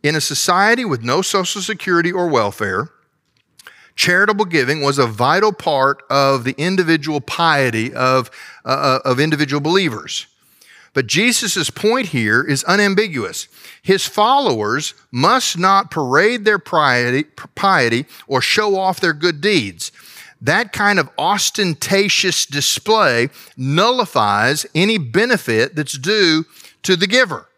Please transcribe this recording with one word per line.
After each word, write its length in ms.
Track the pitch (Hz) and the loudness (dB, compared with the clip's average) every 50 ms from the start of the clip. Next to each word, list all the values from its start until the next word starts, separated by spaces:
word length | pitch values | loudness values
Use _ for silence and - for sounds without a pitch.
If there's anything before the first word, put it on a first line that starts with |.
| - | 0
In 120 | 147 156 | 0 -2
a 60 | 156 | 0
society 600 | - - 147 - - - 180 185 196 214 233 247 254 | -2 -2 -4 -4 0 0 2 2 4 2 2 0 0
with 180 | 208 143 120 | -4 -4 -4
no 200 | 113 120 127 170 | -2 -2 -2 0
social 400 | 190 - - 196 180 - - 208 | -2 0 -2 -2 -2 -2 -6 -8
security 500 | 185 - 214 - - 190 180 170 165 175 | -6 -8 -8 -8 -4 0 0 2 2 0
or 160 | 180 185 175 | -2 -2 -2
welfare, 640 | 170 147 120 107 101 95 - 107 98 95 95 131 165 _ _ _ _ _ _ _ _ _ _ _ _ _ _ - - - - - _ _ | 0 2 2 0 0 -2 -4 -6 -4 -2 -4 -4 -6 _ _ _ _ _ _ _ _ _ _ _ _ _ _ -20 -20 -20 -20 -20 _ _
charitable 480 | - - - 180 180 202 208 214 202 214 | -4 -2 0 2 2 2 0 0 -2 -2
giving 380 | 180 165 156 127 123 147 160 | 0 0 0 0 0 -2 -2
was 160 | 139 139 139 | 0 -2 2
a 100 | 139 131 | 2 0
vital 460 | 117 110 104 120 135 156 190 202 214 208 | 0 0 -2 0 2 2 2 2 0 -2
part 500 | - - 170 151 135 131 139 135 - - _ | -2 -4 -2 0 2 2 0 0 -4 -6 _
of 340 | 135 139 139 135 135 131 117 | 0 2 2 2 2 0 -2
the 120 | 131 131 | -4 -4
individual 640 | - 147 180 190 190 180 160 165 160 139 156 151 147 | -4 -4 -2 0 0 2 2 0 0 0 -4 -4 -6
piety 720 | - - - - 170 165 156 143 135 123 110 110 110 131 - | -6 -6 -4 0 0 2 2 2 2 0 0 -2 -4 -4 -4
of, 360 | - 127 127 131 131 123 - - - - - - - _ | -2 0 2 2 0 0 -4 -12 -20 -20 -20 -20 -14 _
uh, 20 | |
uh, 320 | - 131 139 143 139 131 131 - | -4 -2 0 2 0 0 0 0
of 120 | 135 127 | 0 0
individual 440 | 123 147 156 156 143 151 135 139 147 | 0 2 0 2 0 0 -2 -2 -2
believers. 640 | 143 156 175 196 190 156 113 104 - - - - - _ _ _ _ _ _ _ _ - - - _ _ _ | -2 0 0 2 0 0 -4 -6 -12 -10 -10 -12 -12 _ _ _ _ _ _ _ _ -20 -20 -20 _ _ _
But 140 | 139 131 | -4 -2
Jesus' 640 | 110 - 160 214 247 233 - 247 196 - - 156 - | 0 0 0 2 0 0 -2 -4 -4 -4 -4 -4 -6
point 380 | - - - 214 233 262 247 | -6 -2 0 0 0 0 -2
here 360 | 175 147 127 113 107 107 120 147 | -2 -2 -2 0 2 2 2 2
is 220 | - 143 127 - | 0 -2 -2 0
unambiguous. 840 | - 180 202 208 202 196 185 220 208 156 127 104 92 92 - - _ _ - - - - - | 0 2 2 2 2 2 0 0 -2 -4 -6 -6 -6 -8 -10 -14 _ _ -20 -20 -20 -20 -12
His 240 | _ - 196 185 - | _ 0 0 0 0
followers 880 | - - - 208 233 269 285 285 208 131 110 104 104 117 143 156 - - _ _ _ | -4 0 2 2 4 4 2 2 0 0 0 -2 -2 -2 -4 -4 -8 -12 _ _ _
must 480 | - 123 135 180 233 160 - - - | -4 0 2 2 2 2 0 -2 -4
not 340 | 165 180 190 196 196 190 - | 0 2 4 4 2 2 0
parade 520 | - 165 143 127 127 151 185 214 247 240 202 | -4 -4 -2 2 4 4 4 4 2 0 0
their 160 | 214 208 190 | 0 0 0
piety, 640 | - - - 160 151 139 123 123 123 120 123 135 151 _ _ - - - _ | -2 -2 0 2 4 4 4 2 2 0 0 -2 -4 _ _ -20 -20 -18 _
piety 520 | - - 196 190 165 127 117 113 120 143 _ - - - | -2 2 2 4 4 4 2 2 0 -2 _ -16 -20 -8
or 140 | _ 135 131 | _ -2 -2
show 360 | - - - 214 214 208 196 | 0 0 0 0 0 0 0
off 220 | 190 190 185 185 - | 0 0 -2 -2 0
their 140 | - 170 156 | -2 -2 -2
good 260 | 147 156 175 165 147 | 0 -2 -2 -2 0
deeds. 540 | 147 208 208 165 110 98 87 85 - - _ - - - - - - - _ _ | -2 0 0 0 -2 -4 -10 -12 -14 -14 _ -18 -20 -20 -20 -20 -20 -20 _ _
That 320 | - 123 160 196 240 202 - | -2 0 0 0 0 -4 -4
kind 260 | - 208 202 202 185 | 0 0 2 2 2
of 100 | 147 - _ | 0 -2 _
ostentatious 1300 | - 139 175 202 196 - - - - 202 180 156 - - - 190 196 202 196 - - - 185 156 - - | -2 0 0 0 0 -2 -4 -2 -2 -2 -2 -2 -4 -4 0 0 0 2 2 0 0 0 0 -2 -2 -4
display 840 | - 139 143 131 - - - _ 208 220 220 202 143 120 117 120 139 _ - - - _ | -4 -4 -4 -2 -2 -4 -4 _ 0 2 4 4 4 4 2 0 -2 _ -14 -20 -20 _
nullifies 1120 | - 127 135 143 165 202 233 254 254 220 165 - 131 110 104 101 101 110 123 147 147 - - _ | -8 -4 -2 0 2 2 2 2 0 -2 -2 0 0 2 2 2 2 2 0 0 -2 -6 -4 _
any 220 | 156 180 208 226 | 0 0 0 0
benefit 800 | 214 147 117 110 180 220 254 247 170 - - 113 110 120 - - | -2 -4 -2 -2 -2 0 0 0 -2 -2 -2 0 0 0 0 -2
that's 200 | 151 151 - - | -6 -6 -6 -8
due 460 | 139 127 185 214 214 196 170 160 156 160 _ _ - - - _ _ | -8 -4 -2 0 2 2 4 2 2 -2 _ _ -20 -20 -20 _ _
to 140 | - - 190 | -2 0 0
the 120 | 175 190 | 0 2
giver. 420 | 196 208 254 254 190 147 - - _ _ | 0 2 2 2 0 -2 -12 -12 _ _